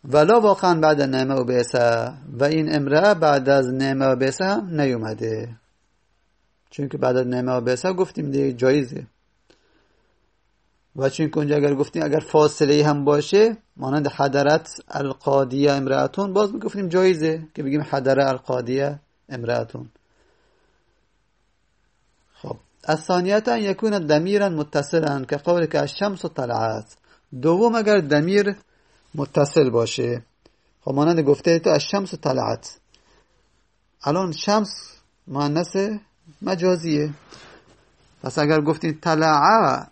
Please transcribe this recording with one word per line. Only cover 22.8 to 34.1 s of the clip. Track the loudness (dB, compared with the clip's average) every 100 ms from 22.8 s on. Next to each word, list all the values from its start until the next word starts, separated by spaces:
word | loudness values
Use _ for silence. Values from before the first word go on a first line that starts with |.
الثانیة | -4 -4 0 0 2 0 0
ان | -2
یکون | -2 -2 -2 -2 2
ضمیرا | 0 2 0 0
متصلاً | -2 -2 -4 0 -2 0 -4
که | -4 -4
قول | 0 0 0
که | -2
الشمس | -4 -4 -6 -6
طلعت. | -10 -8 -6 -2 -4 -4 -12 -20 _ _ _ -2
دوم | 0 4 2
اگر | 2 2 2 2
ضمیر | 0 2 2 0 -4 _ _ _ _ _
متصل | -10 -4 0 2 4 4
باشه، | 2 -2 -2 -4 -4 _ _ _ _ _ _
خب | -6
مانند | 0 2 2
گفته | 2 2 2 2
تو | 2
الشمس | 0 0 -6 -6
طلعت، | -6 -4 -2 -2 -6 -10 -20 _ _ _ _ _ _ _ _ _ _ _ _
الان | -4